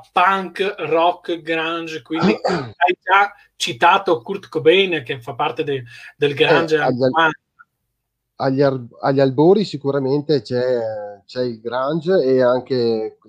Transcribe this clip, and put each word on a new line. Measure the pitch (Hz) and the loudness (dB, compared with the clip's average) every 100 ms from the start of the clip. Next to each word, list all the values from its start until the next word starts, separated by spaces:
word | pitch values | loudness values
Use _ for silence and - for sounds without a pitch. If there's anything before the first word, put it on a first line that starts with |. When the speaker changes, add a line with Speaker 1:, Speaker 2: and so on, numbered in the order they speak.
| - | -4
Speaker 1:
punk, | - 180 190 185 - 196 202 | 0 2 0 -4 -6 -6 -4
rock, | 151 165 175 175 - 165 | -2 2 2 0 -8 -8
grunge, | 151 165 160 165 165 156 | -4 -4 -4 -6 -8 -12
quindi | - 160 180 - | -8 -2 0 0
Speaker 2:
<clears throat> | - | -2
Speaker 1:
hai | 175 123 - 359 370 | -4 -6 -2 -2 -2
già | - 196 208 - _ _ | 0 2 2 -4 _ _
citato | - 127 175 190 - 160 | -10 0 2 2 2 -2
Kurt | - 196 - | -2 -10 -8
Cobain, | 156 147 190 196 160 | 0 4 4 2 -2
che | 127 139 | -6 -10
fa | 120 | -10
parte | 120 151 156 | -4 -4 -4
de-, | 147 135 120 - - _ | -4 -6 -8 -20 -20 _
del | 147 135 | -2 2
grunge | 151 151 160 156 | 4 4 2 0
Speaker 2:
Eh, | |
agli | 147 127 | 0 0
al-, | 131 | 0
Speaker 1:
americano. | 147 165 - _ _ _ _ _ _ _ _ _ _ | 2 0 0 _ _ _ _ _ _ _ _ _ _
Speaker 2:
agli | 135 135 | -2 2
ar-, | 139 131 120 - | 0 0 -10 -4
agli | 135 135 | -2 2
albori | 135 131 160 202 185 | 2 4 4 4 2
sicuramente | 143 139 139 131 147 147 147 | -4 -4 -2 -2 -2 0 -2
c'è, | 113 123 127 123 113 107 104 101 _ | 0 -4 0 -2 -2 -6 -10 -16 _
c'è | 127 | -6
il | 127 110 | -6 -6
grunge | 113 120 131 160 151 190 | -8 -4 -2 -4 0 0
e | 131 131 | 2 4
anche | 123 127 123 131 117 113 110 - | 4 2 -2 -2 0 0 -4 -10